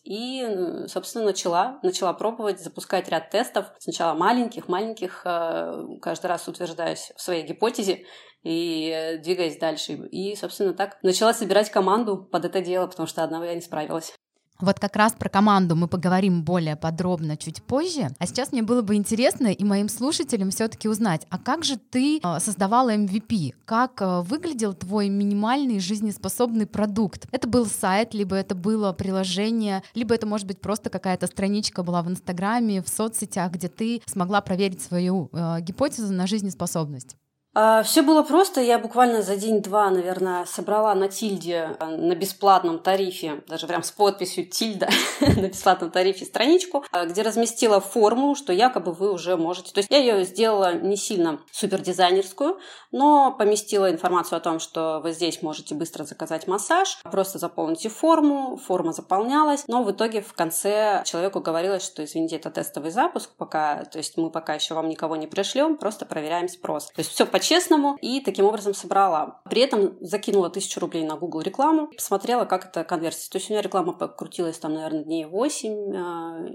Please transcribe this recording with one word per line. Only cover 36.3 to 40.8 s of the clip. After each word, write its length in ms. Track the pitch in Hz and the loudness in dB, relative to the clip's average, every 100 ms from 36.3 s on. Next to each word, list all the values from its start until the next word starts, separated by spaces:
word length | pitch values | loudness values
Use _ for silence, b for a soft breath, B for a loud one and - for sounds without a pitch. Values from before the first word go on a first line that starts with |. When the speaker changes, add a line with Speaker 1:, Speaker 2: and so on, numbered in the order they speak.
| 214 196 - 180 175 151 135 - - _ _ _ - | 0 -2 -4 -4 -2 -4 -6 -14 -20 _ _ _ 4
Speaker 1:
А, 220 | 220 220 | 6 6
всё 220 | 220 311 | 4 4
было 180 | 285 311 | 6 6
просто. 400 | 294 311 381 277 | 6 4 4 4
Я 160 | 240 233 | 4 4
буквально 460 | 226 233 247 226 | 2 4 4 4
за 120 | 190 202 | 0 0
день-два, 540 | 220 214 196 208 202 | 2 0 2 2 4
наверное, 560 | 185 175 180 185 180 175 | 4 2 0 -2 -2 -4
собрала 480 | - 175 208 | -6 0 2